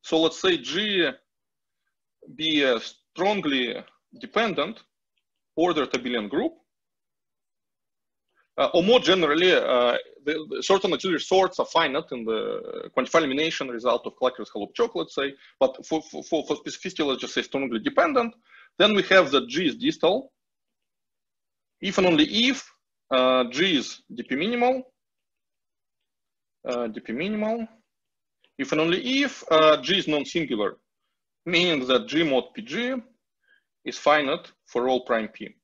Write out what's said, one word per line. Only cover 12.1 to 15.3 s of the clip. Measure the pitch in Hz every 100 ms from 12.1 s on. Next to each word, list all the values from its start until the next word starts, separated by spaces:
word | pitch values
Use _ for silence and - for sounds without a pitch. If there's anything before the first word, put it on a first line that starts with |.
in | 127
the | 113 110 107 107 - 50 -
quantifier | - 127 165
elimination | 151 135 160 - 135
result | 117 120 120 113
of | -
Clacker's | 127 - 107
Hollow | 104 101
Choke, | - 233 175
let's | 160
say. | - 139